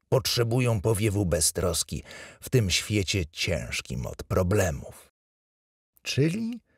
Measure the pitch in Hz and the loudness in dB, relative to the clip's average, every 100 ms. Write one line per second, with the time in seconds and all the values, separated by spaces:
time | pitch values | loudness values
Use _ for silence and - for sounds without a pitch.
0 | - 127 - - 117 127 123 110 98 95 | 0 2 2 0 2 2 2 2 2 2
1 | 107 98 90 82 - - 87 82 - 71 | 2 2 2 2 2 0 0 -2 -4 -8
2 | - - - - - 127 98 - - 104 | -10 -18 -20 -16 0 2 2 0 0 0
3 | 95 101 80 - - 78 60 - - 64 | 2 -2 -2 -4 -4 -4 -4 -8 -6 -8
4 | - - - - 90 104 92 67 - - | -8 -10 -2 0 2 2 2 -2 -10 -18
5 | - _ _ _ _ _ _ _ _ _ | -20 _ _ _ _ _ _ _ _ _
6 | - - 160 202 226 240 _ | -4 0 0 0 -6 -10 _